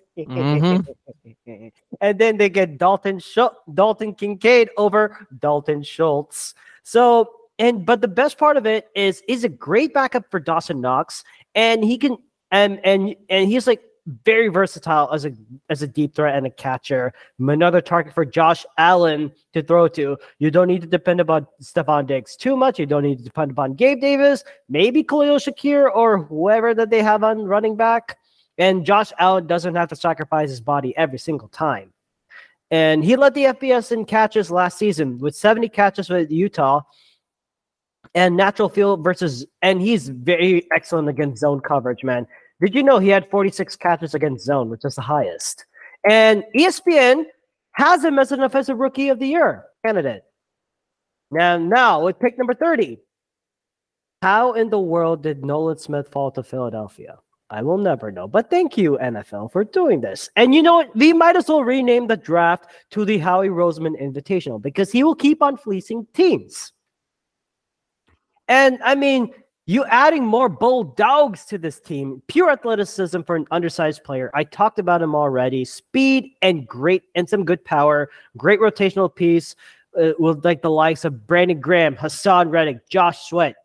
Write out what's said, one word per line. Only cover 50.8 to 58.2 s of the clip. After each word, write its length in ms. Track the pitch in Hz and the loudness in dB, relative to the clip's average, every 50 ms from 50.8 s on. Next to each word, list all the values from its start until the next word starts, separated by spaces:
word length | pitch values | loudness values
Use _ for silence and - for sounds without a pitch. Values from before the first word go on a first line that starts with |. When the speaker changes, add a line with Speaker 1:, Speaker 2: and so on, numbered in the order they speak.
| _ _ _ _ _ _ _ _ _ _ | _ _ _ _ _ _ _ _ _ _
Speaker 1:
Now, 280 | 139 156 175 175 175 175 | -2 0 2 2 2 0
now 440 | 165 170 208 247 254 233 185 156 156 | 0 0 2 4 4 4 2 2 0
with 140 | 180 185 - | -2 -2 -2
pick 220 | - 247 240 247 | -4 -4 -4 -4
number 160 | 254 240 247 | -4 -6 -4
thirty, 420 | 247 311 339 330 285 208 139 - - _ _ _ _ _ _ _ _ _ _ _ _ _ _ _ _ _ _ _ _ _ _ _ _ - | -2 -2 0 0 0 -2 -4 -6 -12 _ _ _ _ _ _ _ _ _ _ _ _ _ _ _ _ _ _ _ _ _ _ _ _ 0
how 300 | 185 196 214 240 254 233 | 2 2 2 2 2 0
in 180 | 226 226 226 | 0 -2 0
the 80 | 202 208 | 0 -2
world 420 | 190 170 160 170 170 165 165 156 | -2 -2 0 0 0 0 -2 -2
did 240 | 143 156 147 139 135 | -4 -6 -6 -6 -6
Nolan 320 | 139 143 151 160 160 160 147 | -4 -4 -2 -2 -4 -4 -6
Smith 300 | - - 147 143 139 - | -8 -8 -6 -6 -6 -6
fall 240 | - 143 139 135 | -6 -6 -6 -6
to 100 | 127 - | -6 -10
Philadelphia? 800 | 127 - - 131 123 120 110 113 107 98 - - - - 92 - _ _ _ _ _ - | -12 -10 -8 -8 -8 -8 -8 -10 -12 -12 -16 -20 -20 -20 -20 -20 _ _ _ _ _ -16
I 120 | - 107 | -12 -8
will 160 | 117 143 170 196 | -4 -2 -2 -2
never 340 | 208 185 151 120 - 107 | 0 -2 -2 -4 -6 -10
know. 160 | 98 90 | -12 -12